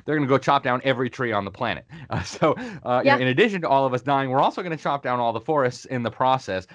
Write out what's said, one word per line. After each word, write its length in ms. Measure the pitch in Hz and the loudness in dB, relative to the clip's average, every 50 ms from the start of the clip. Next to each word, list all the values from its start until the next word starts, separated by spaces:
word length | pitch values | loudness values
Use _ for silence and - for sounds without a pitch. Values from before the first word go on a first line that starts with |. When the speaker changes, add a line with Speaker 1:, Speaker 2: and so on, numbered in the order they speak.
| - | -6
Speaker 1:
they're 120 | 139 151 | -4 -2
gonna 120 | 151 143 127 | 0 2 2
go 100 | 135 131 | 2 2
chop 240 | - 160 143 139 | 2 2 2 2
down 200 | - 131 123 127 123 | 2 0 -2 0 0
every 260 | 135 131 120 131 120 | 0 0 0 -2 -4
tree 220 | - - 127 117 | -4 -4 -2 -2
on 140 | 107 101 98 | 0 -2 -2
the 60 | 98 | -4
planet. 340 | 95 - 123 113 90 - - - | -6 -4 -4 -4 -4 -4 -8 -14
<laughs> 200 | 156 165 143 - | -18 -16 -10 -8
Uh, 120 | - - - | -6 -6 -6
so, 300 | - - - - 311 269 214 254 240 202 143 - | -6 -4 0 2 2 2 0 -4 -10 -12 -8 -4
uh, 160 | 120 123 131 | 0 0 2
you 40 | - | 4
Speaker 2:
Yeah. 100 | 277 277 | 4 4
Speaker 1:
know, 60 | 247 | 4
in 60 | 254 - | 2 2
addition 320 | 127 143 220 233 196 180 | 4 4 2 2 2 -2
to 80 | 160 - | 0 2
all 160 | 135 135 135 | 2 4 2
of 80 | 131 123 | 2 0
us 80 | 123 | -2
dying, 280 | 123 143 139 139 135 131 | 0 0 0 0 0 2
we're 120 | 127 139 | 2 2
also 200 | 160 220 - 247 | 2 2 0 -2
gonna 140 | 190 175 160 | -6 -6 -6
chop 280 | 147 - 170 139 139 - | -4 -4 -4 -4 -2 -2
down 180 | 127 123 123 | -2 -2 0
all 100 | 120 117 | 0 0
the 80 | 110 113 | -2 -2
forests 460 | 113 - 156 147 131 123 123 - - | -2 -2 0 2 2 0 -2 -4 -10
in 180 | - 131 123 117 | -8 -6 -4 -4
the 80 | 110 | -4
process. 560 | - - 127 127 131 131 - - 95 92 90 - - | -2 0 2 2 2 2 0 -2 -4 -4 -6 -8 -16